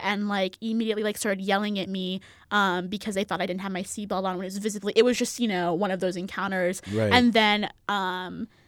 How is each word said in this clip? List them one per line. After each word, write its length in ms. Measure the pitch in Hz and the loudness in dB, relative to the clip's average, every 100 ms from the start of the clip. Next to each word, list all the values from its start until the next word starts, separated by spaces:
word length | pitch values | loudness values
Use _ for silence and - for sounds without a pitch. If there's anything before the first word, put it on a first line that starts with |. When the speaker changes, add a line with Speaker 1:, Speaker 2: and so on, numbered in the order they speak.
Speaker 1:
and, 260 | 190 208 208 | 2 -2 0
like, 280 | 202 190 - | 0 -2 -4
immediately, 400 | 226 220 220 214 | -4 0 0 0
like, 140 | 214 208 | -2 0
started 240 | 220 196 | -2 0
yelling 360 | 190 196 208 202 | 2 2 2 -2
at 100 | 190 | -4
me, 300 | 190 185 185 - - _ | -4 -4 -4 -8 -20 _
um, 380 | 208 196 180 180 | 2 2 2 -2
because 260 | 202 226 | -6 -4
they 100 | 190 | -2
thought 160 | 202 180 | -2 -2
I 40 | 175 | -2
didn't 140 | 185 | -4
have 100 | 196 | -4
my 100 | 185 | -6
seatbelt 420 | 185 - 202 190 | -6 -8 -4 -2
on 120 | 190 185 | -2 -2
when 80 | |
it 40 | 190 | -6
was 100 | 202 | -4
visibly, 360 | 208 208 202 220 | -4 -4 2 4
it 80 | |
was 140 | 247 240 | 4 4
just, 220 | 240 - | -2 0
you 80 | 233 | 0
know, 260 | 185 175 | 0 0
one 160 | 170 202 | 0 0
of 100 | 190 | 0
those 160 | 185 180 | -2 -2
encounters. 640 | 185 - 196 190 175 185 - | -6 -4 -2 0 0 -2 -4
Speaker 2:
Right. 200 | 208 214 | 0 4
Speaker 1:
And 200 | 247 240 | 6 6
then, 360 | 226 214 208 208 - - | 6 4 2 -2 -6 -4
um, 600 | 202 185 185 180 175 214 _ | -2 -2 -4 -8 -8 -10 _